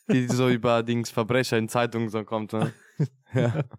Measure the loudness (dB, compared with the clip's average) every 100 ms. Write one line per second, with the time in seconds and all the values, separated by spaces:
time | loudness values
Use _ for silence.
0 | 0 0 2 2 4 4 2 2 2 -2
1 | -2 -2 0 0 0 -2 0 0 0 -2
2 | -4 -6 -4 -6 -4 -4 -4 -6 _ -6
3 | -6 _ _ -2 0 -2 -6